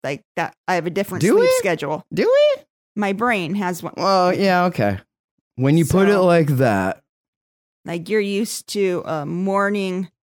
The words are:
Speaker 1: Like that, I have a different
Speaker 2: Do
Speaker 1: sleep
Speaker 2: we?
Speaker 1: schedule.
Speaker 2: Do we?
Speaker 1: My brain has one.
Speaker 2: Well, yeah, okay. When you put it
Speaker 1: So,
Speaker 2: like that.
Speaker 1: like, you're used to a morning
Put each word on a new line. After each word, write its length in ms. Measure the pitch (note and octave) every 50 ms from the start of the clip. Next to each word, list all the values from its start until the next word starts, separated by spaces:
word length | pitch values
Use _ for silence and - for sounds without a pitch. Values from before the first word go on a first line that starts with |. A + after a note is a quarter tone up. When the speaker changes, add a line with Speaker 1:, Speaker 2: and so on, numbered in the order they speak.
| -
Speaker 1:
Like 200 | C3 C#3+ - _ _ _
that, 200 | - E3 - _ _ _
I 80 | - F#3
have 120 | F3 D#3
a 40 | F3
different 300 | D#3 F#3+ G3+ - F3+ E3+
Speaker 2:
Do 120 | D3 G3+ E4+
Speaker 1:
sleep 60 | G#4+ B4 B4+
Speaker 2:
we? 80 | B4+ B4+
Speaker 1:
schedule. 460 | A#4 F#3 E3+ D#3 D3+ C#3 D#3 F3+ - _
Speaker 2:
Do 120 | - - A#3
we? 380 | A4 C5 C#5+ D5 D5+ C#5 C5+ _ _ _ _ _ _ _
Speaker 1:
My 160 | G#3 G#3 G3
brain 420 | G3 F#3+ A#3 B3 A#3 G3 E3+ D3+ F#3+
has 300 | G3+ G3 F3+ F3+ E3+ -
one. 100 | - -
Speaker 2:
Well, 380 | - F3 G3 G3 F#3 F3+ F3+ F#3
yeah, 300 | - G3 F#3+ F3+ F3+ F3+
okay. 340 | F3+ F3 - A2 G2+ G2 F#2+ _ _ _ _ _ _ _ _ _ _ _
When 220 | - B2+ C#3 D3+
you 80 | E3 E3
put 220 | C3 - F#3+ G3 G3+
it 40 | G3+
Speaker 1:
So, 100 | F#3+ F#3
Speaker 2:
like 220 | F3+ E3+ E3+ D#3+ C#3+ C#3+
that. 460 | B2 C3+ A#2+ G#2 F#2+ F#2 F#2+ - - _ _ _ _ _ _ _ _ _ _ _ _ _ _ _ _ _
Speaker 1:
like, 240 | - E3+ E3+ E3 E3+
you're 120 | G#3+ G#3+
used 460 | G3+ G3+ G3+ G3 A#3 - - - - -
to 320 | - G#3 G3 F#3 F3+ E3 -
a 180 | - D#3+ D#3 C#3+
morning 840 | D3+ E3+ F3 F#3 F#3+ G3 G3 G3 G3+ G#3 G#3 F#3+ F#3+ F#3 F#3 F#3+ - _ _